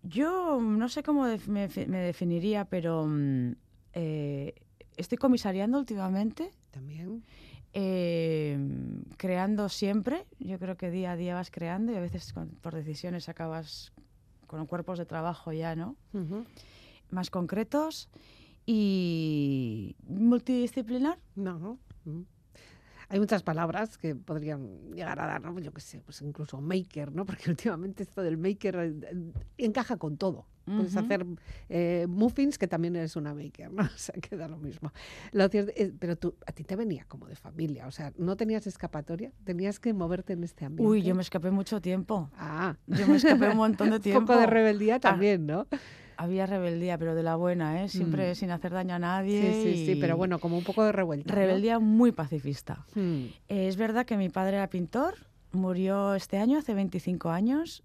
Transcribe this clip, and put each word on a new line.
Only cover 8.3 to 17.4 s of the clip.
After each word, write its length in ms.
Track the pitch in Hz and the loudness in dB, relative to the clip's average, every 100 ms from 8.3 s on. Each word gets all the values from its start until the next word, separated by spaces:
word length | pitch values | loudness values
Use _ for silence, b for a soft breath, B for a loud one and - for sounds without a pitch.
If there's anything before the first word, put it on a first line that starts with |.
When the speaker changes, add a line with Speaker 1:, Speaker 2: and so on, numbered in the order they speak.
| 156 151 143 139 135 120 50 - - | 0 0 -2 -2 -4 -6 -8 -10 -6
Speaker 1:
creando 520 | 185 180 190 208 202 | -2 0 2 0 0
siempre. 580 | - 196 208 202 320 403 - | -2 0 0 0 -4 -8 -12
Yo 200 | 185 185 | -8 -6
creo 180 | 185 180 | -6 -6
que 140 | 180 | -4
día 220 | 180 180 | -2 -2
a 40 | 175 | -4
día 180 | 175 | -4
vas 160 | 180 175 | -4 -6
creando 420 | - 170 185 226 | -8 -6 -2 -2
y 40 | 214 | -2
a 40 | |
veces 320 | 175 175 - | -4 -6 -8
con, 160 | 175 160 | -10 -10
por 260 | - 170 | -10 -10
decisiones 540 | 160 151 151 180 175 170 | -8 -8 -8 -6 -8 -10
acabas 640 | 165 165 160 156 - - - - _ _ _ - | -10 -8 -8 -10 -14 -16 -20 -20 _ _ _ -14
con 200 | 156 156 | -10 -6
cuerpos 320 | 175 170 175 | -6 -6 -8
de 80 | 165 | -6
trabajo 460 | 165 165 170 - | -4 -4 -6 -8
ya, 220 | 156 165 | -6 -4
¿no? 220 | 165 185 285 - | -4 -8 -12 -10
Speaker 2:
Ujú. 320 | 202 160 202 233 B B B B B - | -8 -6 -8 -10 B B B B B -8
Speaker 1:
Más 200 | 180 180 | -6 -4
concretos 800 | 185 | -4